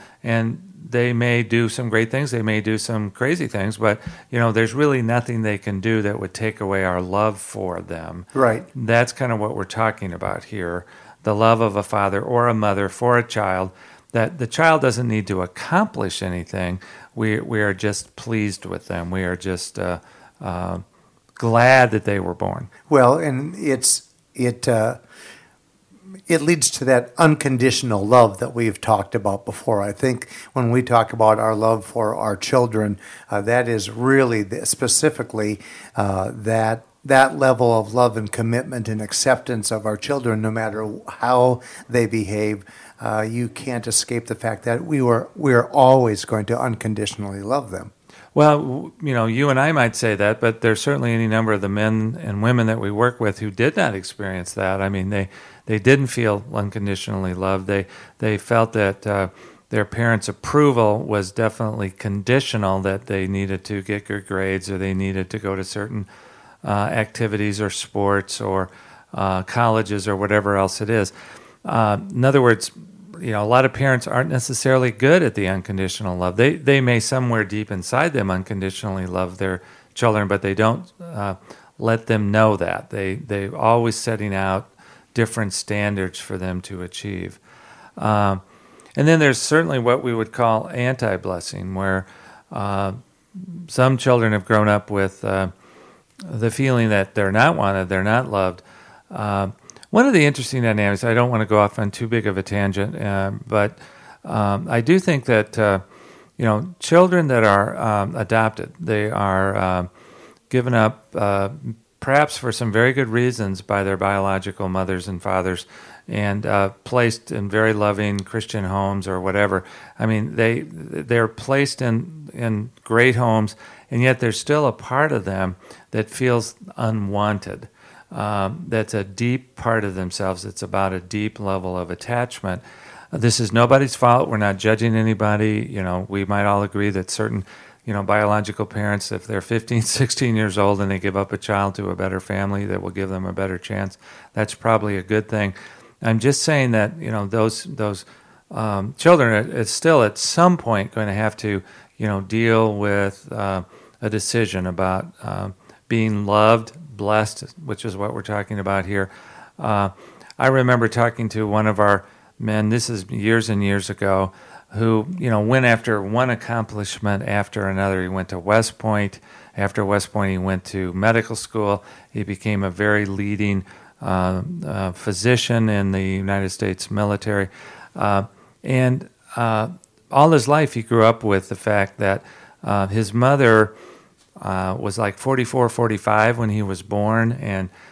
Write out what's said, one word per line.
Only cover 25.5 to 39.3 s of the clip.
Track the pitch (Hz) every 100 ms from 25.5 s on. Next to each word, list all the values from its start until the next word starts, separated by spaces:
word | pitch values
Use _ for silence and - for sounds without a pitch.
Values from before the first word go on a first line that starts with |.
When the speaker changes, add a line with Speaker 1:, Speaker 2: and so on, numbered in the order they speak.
| _ _ _ _ _ 190 190 -
Speaker 2:
it | 160
leads | 151 170 -
to | - 131
that | 123 123 -
unconditional | 160 151 139 127 127 - 123 104 101
love | 123 113 98
that | 123
we've | 120 113 98
talked | - 104 - 95
about | 101 101 -
before. | - - 104
I | 101
think | 101 131 123 - - -
when | 131 117
we | 127
talk | 123 117 110
about | 117 110 110
our | 110 107
love | 110 113 98
for | 120 107 -
our | 107 95
children, | - 131 120 110 104 98 - - -
uh, | 104
that | 101 123 120
is | 110 95
really | 110 127 135 127 113
the, | 98 98 -
specifically, | - 120 - 156 151 - 107 107 104 - - - -
uh, | 101 95 95
that | 110 107 113 110 113 - _ 139
that | 135 135 151
level | 131 120 120 113
of | 104
love | 120 123 110
and | 104
commitment | - 113 120 - 127 113
and | 107
acceptance | 104 - 139